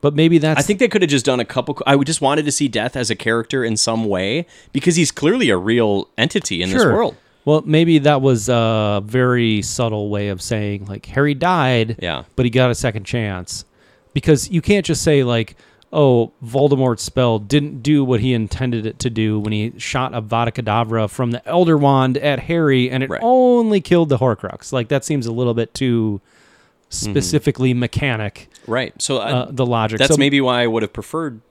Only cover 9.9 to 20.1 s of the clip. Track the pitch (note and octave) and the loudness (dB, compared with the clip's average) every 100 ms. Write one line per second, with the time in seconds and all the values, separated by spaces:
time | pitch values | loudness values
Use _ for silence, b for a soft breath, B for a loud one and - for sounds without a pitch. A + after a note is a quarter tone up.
9.9 | G#2+ G#2 G#2 G2+ F#2+ - A2 G#2 G2+ G2+ | -2 -4 -4 -4 -6 -6 -4 -4 -6 -10
10.9 | G2+ - - D3 C#3 E3 F3+ C3 B2 A2+ | -14 -8 0 0 2 0 2 2 2 0
11.9 | A2+ F2 D2 - - B2 A#2+ B2+ A#2+ B2+ | -4 -6 -6 -8 -2 0 2 2 0 -2
12.9 | G#2+ F#2+ B2 G#2+ F#2+ F2 - - b b | -4 -6 -4 -4 -6 -8 -12 -14 b b
13.9 | b b - - D3 - F3 - G3+ E3 | b b -6 2 2 2 -4 0 0 0
14.9 | E3 E3 C#3+ B2+ A#2+ A2+ - b b b | -2 2 2 2 0 -2 -10 b b b
15.9 | - C#3+ B2 A#2 _ A#2 C3 C#3+ C3+ C3 | 2 4 4 2 _ -6 0 2 2 2
16.9 | A2+ - - B2 A2+ G2+ D3 D3 C#3+ A#2 | 0 -4 0 0 0 0 -2 -2 -6 0
17.9 | D3+ C3+ B2 B2 A#2+ G#2+ - C3 A#2+ A2 | 2 2 0 0 0 -2 -4 -2 -2 -6
18.9 | - B2+ A2+ A2 G#2+ G#2 G#2+ G#2+ - - | -4 -4 -2 0 0 -2 -2 -4 -6 -8
19.9 | C#3 B2+ | -4 -4